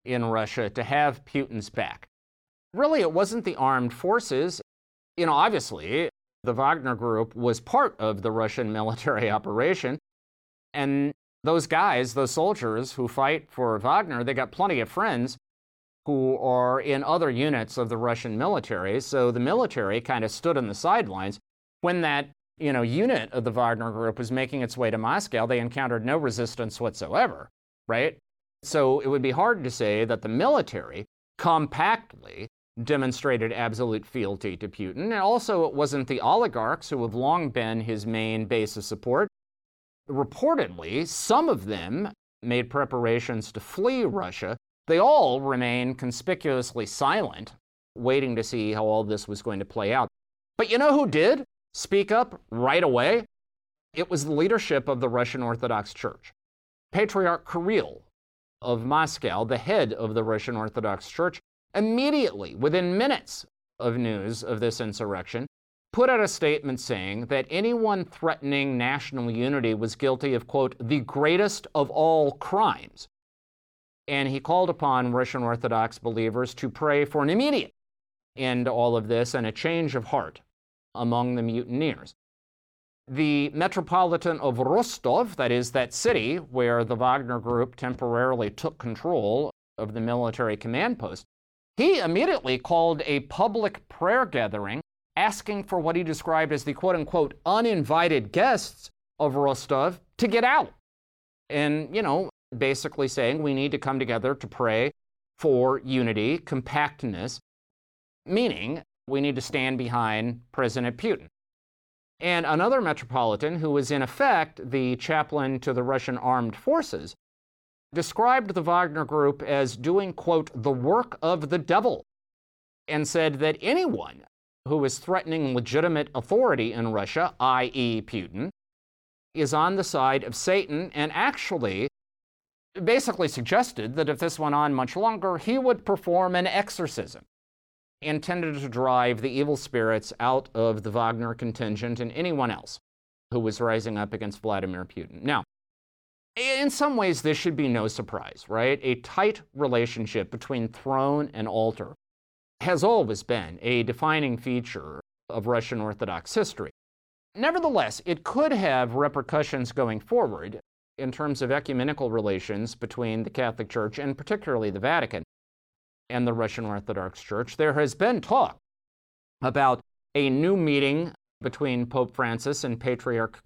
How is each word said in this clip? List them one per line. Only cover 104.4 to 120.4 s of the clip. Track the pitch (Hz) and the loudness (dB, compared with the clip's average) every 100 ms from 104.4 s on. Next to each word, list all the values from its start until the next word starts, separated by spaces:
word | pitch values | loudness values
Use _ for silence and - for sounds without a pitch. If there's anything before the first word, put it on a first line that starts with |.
| 107 | -6
pray | - 117 110 139 - _ _ _ - | -2 2 2 0 -4 _ _ _ -2
for | 156 127 127 135 | 4 6 4 2
unity, | 131 131 117 107 113 165 | 0 2 2 2 0 -2
compactness, | - 135 - 147 147 - 127 87 120 - _ _ _ _ _ _ _ _ - | -2 -6 -2 0 0 -2 -6 -6 -8 -10 _ _ _ _ _ _ _ _ -2
meaning | 202 240 82 110 156 - _ - | 0 0 -2 -6 -8 -12 _ -4
we | 139 | 0
need | 143 | 0
to | 131 | -2
stand | - 139 131 127 | -4 -2 -2 -2
behind | 120 120 113 107 117 120 - | -2 0 0 0 -2 -6 -8
President | - 123 127 120 117 | -2 -2 0 -4 -2
Putin. | 226 - 78 _ _ _ _ _ _ _ _ - | -2 -2 -6 _ _ _ _ _ _ _ _ -6
And | 175 170 | -2 0
another | 165 156 208 262 | 2 2 4 2
metropolitan, | 175 147 120 127 117 104 147 170 | 2 -2 -2 0 2 2 -2 -2
who | 156 | 0
was | 143 127 | 2 2
in | 143 | 0
effect | 127 - 277 180 156 - 127 | 0 2 4 4 2 -6 -4
the | 135 127 123 | 0 0 0
chaplain | - 156 147 147 135 131 | 0 0 0 0 -2 -2
to | 135 | -2
the | 127 | 0
Russian | 123 135 135 123 | 0 0 -2 -2
armed | 127 127 117 | 0 0 0
forces, | - - 320 - 80 80 - _ _ _ _ _ _ _ | -4 0 0 0 -8 -10 -18 _ _ _ _ _ _ _
described | 156 160 - 240 262 202 | -4 -2 2 4 4 2
the | 180 | -2
Wagner | 160 175 170 156 | 2 2 2 -2
Group | 131 151 143 143 | -2 2 2 2
as | 139 139 131 127 | 0 0 0 -2
doing, | 147 190 190 | 0 2 0
quote, | - 170 160 | -2 0 2